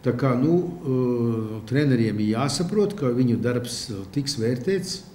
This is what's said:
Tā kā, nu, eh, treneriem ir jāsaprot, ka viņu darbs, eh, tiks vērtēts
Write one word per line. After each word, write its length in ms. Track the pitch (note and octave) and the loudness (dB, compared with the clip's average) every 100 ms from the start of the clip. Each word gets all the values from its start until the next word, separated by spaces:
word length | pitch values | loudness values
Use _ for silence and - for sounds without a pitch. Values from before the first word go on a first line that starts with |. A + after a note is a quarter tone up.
Tā 140 | B2+ A#2+ | 0 2
kā, 160 | C3+ B2 | 2 2
nu, 140 | D3 E3+ | 4 4
eh, 1040 | F3 - C#3 B2+ B2+ B2 A#2 A2+ A2 A2 A2 | 0 -6 -2 0 0 2 0 0 -4 -8 -2
treneriem 540 | C3 D3 A#2+ A2+ G#2 | 2 4 4 2 2
ir 160 | G#2 A2+ | 0 0
jāsaprot, 580 | C#3 - F3 G#3 G3+ - | 0 -2 0 2 0 0
ka 100 | C3 | 0
viņu 300 | A#2+ B2+ G#2+ | 2 2 2
darbs, 540 | A2+ B2 A#2+ - - | 0 -2 -4 -8 -8
eh, 40 | G2 F#2+ | -10 -6
tiks 240 | C#3+ C#3 - | -4 -4 -2
vērtēts 640 | A2+ C3 F#3 F#3+ F3+ - - | -2 0 0 -2 -2 -10 -12